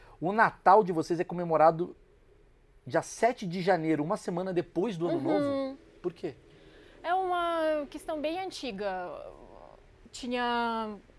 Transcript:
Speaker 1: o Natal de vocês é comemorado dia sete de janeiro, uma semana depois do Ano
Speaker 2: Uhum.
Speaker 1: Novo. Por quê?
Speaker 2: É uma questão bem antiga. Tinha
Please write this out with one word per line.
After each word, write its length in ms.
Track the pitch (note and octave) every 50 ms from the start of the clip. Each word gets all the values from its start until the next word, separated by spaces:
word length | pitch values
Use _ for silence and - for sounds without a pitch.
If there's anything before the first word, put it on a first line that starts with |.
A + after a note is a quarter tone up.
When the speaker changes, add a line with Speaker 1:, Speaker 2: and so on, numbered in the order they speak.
| - - - -
Speaker 1:
o 100 | D3 F3
Natal 500 | G#3 A3+ G#3+ E3 - - - F#3 F#3+ G#3+ G#3
de 80 | F3 F3
vocês 260 | D#3+ D#3 - F3 D#3+
é 40 | F3+
comemorado 680 | - F3 F3 F3 E3+ D#3+ D3+ D3+ E3 E3 D#3+ F3+ - - - - _ _ _ _ _ - _ _ _ _ _ _ _ _ _ -
dia 160 | B2 A#2+ D#3+
sete 440 | D#3 - - - A3+ A#3 C4 - G#3+
de 160 | F3 E3 G3
janeiro, 400 | E3 F#3+ F#3 E3 D#3+ D#3+ D#3+ D3
uma 140 | D3 E3 G#3+
semana 380 | G3 - G3+ F3+ E3+ F#3 F#3+ F3+
depois 420 | E3+ - - - E3 F#3+ A#3+ F#3+
do 140 | D#3+ E3+ F3
Ano 80 | E4+
Speaker 2:
Uhum. 500 | - - D#4+ D4+ D4+ C#4+ C#4+ C#4 C4+ C4+
Speaker 1:
Novo. 100 | C4 C#4 - - - - -
Por 120 | - F3+ F3
quê? 200 | - - D#3 A#2+ - - - - - - - - - - - - - -
Speaker 2:
É 100 | D#4+ F4+
uma 720 | F#4+ F#4+ F4+ F4+ F4 E4+ E4+ E4 E4 D#4 D#4 D#4 D4+ C#4+ -
questão 320 | - C#4+ - - D#4+ D4+
bem 180 | C4+ D#4 E4 F#4
antiga. 480 | F#4+ F#4 - - - B3+ G3 F#3+ G#3 G3 F#3+ F#3 F3+ E3+ C#3+ - - - - D2 - - G#2 - - A1 - - - - - - - -
Tinha 880 | - - - A#3+ B3 B3 A#3+ A#3+ A#3+ A#3+ A#3 A#3 A3+ A3+ A3 G#3+ G#3 F#3+ - - -